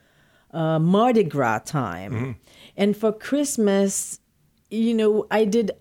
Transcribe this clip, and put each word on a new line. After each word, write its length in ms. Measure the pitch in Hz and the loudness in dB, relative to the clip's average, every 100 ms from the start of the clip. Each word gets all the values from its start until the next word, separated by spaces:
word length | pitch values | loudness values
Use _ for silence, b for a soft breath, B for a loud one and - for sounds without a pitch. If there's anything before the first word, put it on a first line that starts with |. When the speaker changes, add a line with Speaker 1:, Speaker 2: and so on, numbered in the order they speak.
| b b b b b | b b b b b
Speaker 1:
uh, 260 | 160 160 160 | -4 0 2
Mardi 440 | 165 196 247 226 | 2 4 4 2
Gras 340 | 170 143 117 110 - | 2 0 0 -2 -4
time. 460 | 147 107 87 98 | -4 -4 -6 -8
Speaker 2:
Mm-hmm. 180 | 110 131 113 B B B - | -6 -6 -10 B B B -2
Speaker 1:
And 180 | 202 202 | -2 0
for 160 | 220 | -2
Christmas, 1080 | 214 - 285 285 - 202 196 196 - - - _ _ _ _ - | -4 -4 -2 -2 0 2 2 0 -2 -8 -14 _ _ _ _ -10
you 240 | 220 226 | -2 0
know, 320 | 226 214 214 - | 2 2 2 0
I 140 | 208 | 0
did 260 | 220 233 202 - | 2 2 0 -4